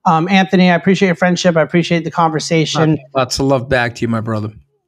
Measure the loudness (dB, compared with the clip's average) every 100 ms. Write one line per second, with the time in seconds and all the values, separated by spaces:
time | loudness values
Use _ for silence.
0 | 0 0 2 0 2 2 4 2 2 2
1 | 0 0 0 0 0 2 2 0 0 -2
2 | -2 0 0 0 -2 -2 0 0 0 0
3 | -2 -4 -4 -2 0 0 0 -2 -2 -4
4 | -4 -4 -4 -6 -8 -12 _ _